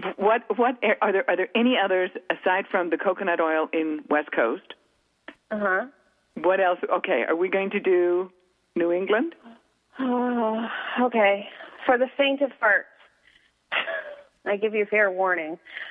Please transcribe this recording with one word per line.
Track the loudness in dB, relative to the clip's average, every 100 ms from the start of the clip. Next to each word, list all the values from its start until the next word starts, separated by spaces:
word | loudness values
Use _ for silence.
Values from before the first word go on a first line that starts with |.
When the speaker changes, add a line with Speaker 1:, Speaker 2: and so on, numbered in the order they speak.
| -8 -2
Speaker 1:
what, | 2 2 0 0
what | 0 2 0 2
are | 2
there, | 2 0
are | 0
there | 0 2
any | 2 2
others | 2 2 0 -4 -6
aside | -2 0 0 0
from | -2 0
the | -2
coconut | -2 -2 0 0
oil | 2 0 0
in | -2 -2 -4 -2
West | -2 0
Coast? | 0 0 -2 -8 -20 _ _ _ _ -20 -20 -10
Speaker 2:
Uh-huh. | -4 0 -2 -4 -12 _ _ _ -4
Speaker 1:
What | 0 2
else? | 2 0 -2 -2
Okay, | 0 -2 0
are | 0
we | 0
going | -2 -2
to | -2
do | 2 2 4 0 -2 -10 _ _ _ -2
New | 0
England? | 0 0 0 0 -6 -20 -20 _ _ _ -6
Speaker 2:
Oh, | -2 -2 -2 -2 -2 -2 -6 -8 -6 0
okay. | 0 4 4 2 -4 -16 -20 -4 0
For | 2
the | 0 0
faint | 0 2
of | -2 0
heart, | 2 2 0 _ -20 _ _ _ _ _ _
<laughs> | -6 -6 -8 -10 -16 -20 _ -6
I | -2
give | -2
you | -2 0
fair | 2 2
warning. | 2 0 0 -4 -10 -14 -16 -14